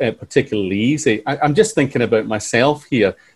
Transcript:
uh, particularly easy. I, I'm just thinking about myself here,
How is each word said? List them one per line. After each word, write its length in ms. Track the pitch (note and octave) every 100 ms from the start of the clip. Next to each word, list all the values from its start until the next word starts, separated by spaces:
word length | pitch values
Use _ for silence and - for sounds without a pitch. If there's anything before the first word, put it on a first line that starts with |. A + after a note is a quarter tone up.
uh, 120 | B2
particularly 680 | A2 - C#3 A#2+ G#2+ F#2+ G2+
easy. 440 | A#2 D3 C3+ G#2+ -
I, 120 | C#3
I'm 160 | D3+
just 200 | D3+ G#3+
thinking 280 | - C3+ C3
about 240 | A2+ A2 A2
myself 580 | A2 - A#2 C3+ C#3+ -
here, 280 | A#2+ G2+ - _